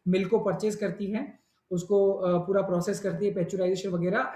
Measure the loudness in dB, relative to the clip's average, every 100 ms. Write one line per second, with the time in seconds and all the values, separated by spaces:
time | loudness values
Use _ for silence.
0 | 0 0 2 0 0 0 -2 -2 -4 -4
1 | -4 -4 -6 -14 _ _ -6 -6 2 4
2 | 4 2 2 2 2 0 2 0 0 -2
3 | -2 -2 0 0 -2 0 0 0 -2 -2
4 | 0 0 -2